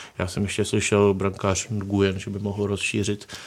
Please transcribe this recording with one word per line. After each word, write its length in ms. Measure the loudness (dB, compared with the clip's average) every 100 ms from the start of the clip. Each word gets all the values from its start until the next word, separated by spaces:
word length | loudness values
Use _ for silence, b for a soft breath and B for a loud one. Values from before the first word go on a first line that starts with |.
| B -6
Já 80 | -4
jsem 160 | -2
ještě 220 | -2 0
slyšel 500 | 0 0 4 6 6
brankář 520 | 4 -2 0 0 0 -2
Nguyen, 480 | -6 0 2 2 2
že 120 | -6
by 80 | -6
mohl 280 | -4 -2 -2
rozšířit 600 | -2 -2 -2 -2 -4 -8 B